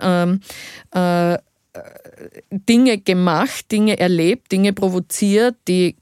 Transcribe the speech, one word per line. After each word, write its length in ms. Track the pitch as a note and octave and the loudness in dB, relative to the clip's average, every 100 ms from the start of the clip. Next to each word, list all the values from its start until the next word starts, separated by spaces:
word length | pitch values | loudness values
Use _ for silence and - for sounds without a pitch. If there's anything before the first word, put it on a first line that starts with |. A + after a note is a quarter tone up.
ähm, 380 | F#3 F3 F3 F#3+ - - - - - | -2 0 0 -2 -6 -18 -18 -20 -8
äh, 480 | F#3 F3+ F3 F3 E3+ - _ _ - - - - - - - _ | -2 0 0 0 -2 -6 _ _ -20 -20 -20 -20 -20 -20 -20 _
Dinge 480 | G3 - A#3 C4 G#3+ | -6 2 4 4 2
gemacht, 720 | - F3+ F3+ D#3 C4 - - | 0 0 2 2 -2 -6 -4
Dinge 280 | G#3+ G#3+ G3+ | 0 0 2
erlebt, 520 | F3+ E3+ E3 - _ | 0 2 0 -2 _
Dinge 220 | F#3+ G3+ | 0 0
provoziert, 840 | G3 F#3+ F3+ - - G3+ G3+ B3 A#3+ - | 0 -2 -2 -6 -2 0 2 2 -2 -2
die 280 | F3+ F3 - | 0 0 -2